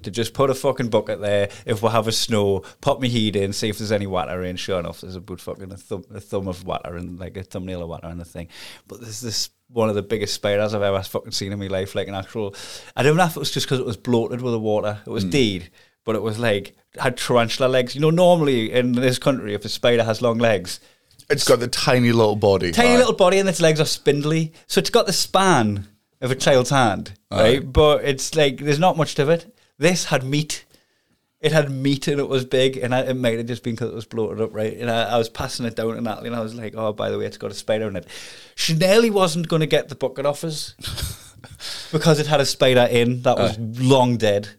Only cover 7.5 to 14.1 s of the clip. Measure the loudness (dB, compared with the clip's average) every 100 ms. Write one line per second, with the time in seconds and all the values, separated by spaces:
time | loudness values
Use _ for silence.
7.5 | -12 -10 -10 -10 -12 -12 -14 -14 -14 -16
8.5 | -18 -20 -20 -20 -18 -16 -12 -8 -6 -8
9.5 | _ _ -2 0 0 -2 -4 -4 -4 0
10.5 | 0 0 0 0 0 -2 -8 -6 -8 -6
11.5 | -6 -4 -4 -4 -6 -6 -8 -8 -8 -8
12.5 | -8 -16 -18 -10 0 2 4 2 -2 -6
13.5 | -4 -2 -2 -4 -6 0